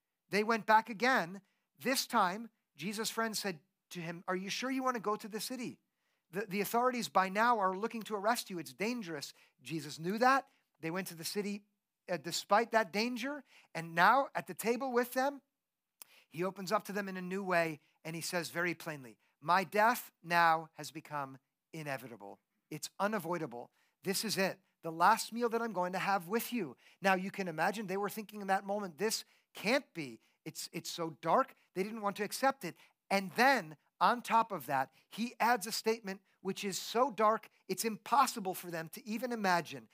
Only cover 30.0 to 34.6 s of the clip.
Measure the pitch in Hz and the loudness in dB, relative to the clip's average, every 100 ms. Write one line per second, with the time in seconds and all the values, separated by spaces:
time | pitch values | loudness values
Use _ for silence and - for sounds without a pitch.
30 | 135 110 _ _ 160 - - 175 - - | -10 -10 _ _ -14 -10 -8 -8 -8 -6
31 | 165 147 165 202 262 - _ 180 202 226 | -6 -4 2 4 2 -4 _ -6 -6 -2
32 | 202 196 202 - 269 269 170 - - _ | -4 -2 -4 2 0 0 -6 -10 -20 _
33 | - 196 190 139 262 262 156 156 _ - | -2 0 0 4 4 4 0 -14 _ 2
34 | 180 240 - 226 220 185 | 4 4 2 2 2 -2